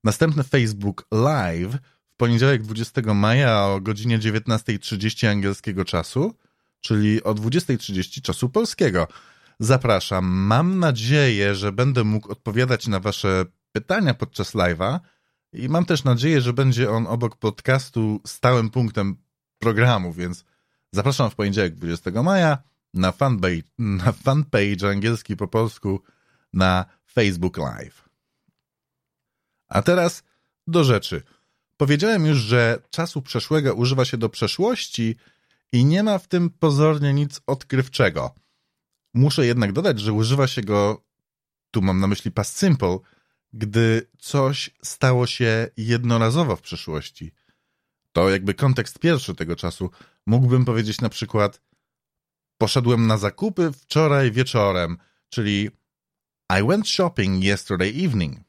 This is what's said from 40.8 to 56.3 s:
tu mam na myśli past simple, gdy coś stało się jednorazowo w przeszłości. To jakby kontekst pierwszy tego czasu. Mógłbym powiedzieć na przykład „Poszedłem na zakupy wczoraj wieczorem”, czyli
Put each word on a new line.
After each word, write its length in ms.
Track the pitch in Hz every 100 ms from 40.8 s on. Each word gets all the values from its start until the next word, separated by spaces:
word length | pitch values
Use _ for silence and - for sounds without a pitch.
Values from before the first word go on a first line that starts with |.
| 101 107 _ _ _ _ _ _ _
tu 120 | 113
mam 180 | 95 92
na 60 | 98
myśli 240 | 101 -
past 280 | - 101 -
simple, 400 | 196 139 95 92 _ _ _ _ _
gdy 540 | 110 104 110 113 113 - _
coś 520 | - 139 135 139 - _
stało 420 | - - 131 127 120
się 420 | - 117 110 113 -
jednorazowo 800 | 110 120 120 117 113 143 139 87
w 60 |
przeszłości. 720 | - 85 - 78 - - 80 _ _ _ _ _ _ _ _
To 180 | - 95
jakby 240 | 95 98
kontekst 440 | 95 139 131 - -
pierwszy 360 | 165 147 -
tego 220 | 85 82 85
czasu. 340 | 87 - 92 _ - _ -
Mógłbym 380 | 117 127 127
powiedzieć 360 | 123 113 104 104
na 80 | 117
przykład 520 | - - 110 101 - _ _ _ _ _ _ _ _ _ _
„Poszedłem 440 | 110 135 120 117 113
na 120 | 107
zakupy 540 | 104 - 214 185 165
wczoraj 600 | 139 _ 151 156 143 131
wieczorem”, 640 | 110 127 120 101 92 85 87 _ _ _
czyli 420 | - 104 101 104 _ _ _ _ _ _